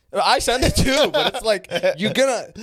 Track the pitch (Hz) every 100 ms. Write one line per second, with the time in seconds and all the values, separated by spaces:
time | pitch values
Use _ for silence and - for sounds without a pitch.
0 | _ 190 180 254 - 247 262 - 262 269
1 | 233 294 240 - 226 196 - 175 180 156
2 | 208 - 269 226 - -